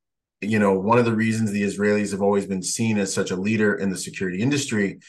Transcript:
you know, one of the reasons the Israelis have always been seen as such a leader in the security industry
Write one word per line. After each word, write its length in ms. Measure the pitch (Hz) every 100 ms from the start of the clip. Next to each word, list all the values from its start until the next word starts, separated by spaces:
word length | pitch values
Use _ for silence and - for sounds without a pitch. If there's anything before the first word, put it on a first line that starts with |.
| _ _ _ _
you 180 | 101 110
know, 200 | 101 95
one 200 | 98 120
of 60 |
the 100 | 117
reasons 360 | 110 110 110 107
the 120 | 101
Israelis 480 | 101 92 104 104 98
have 100 | 98
always 240 | 101 101 92
been 160 | 95
seen 360 | - - 113 107
as 140 | 95
such 180 | 107 92
a 60 | 92
leader 380 | 101 110 104
in 160 | - 98
the 60 | 90
security 440 | - - 95 90
industry 560 | 123 143 - 107 98 -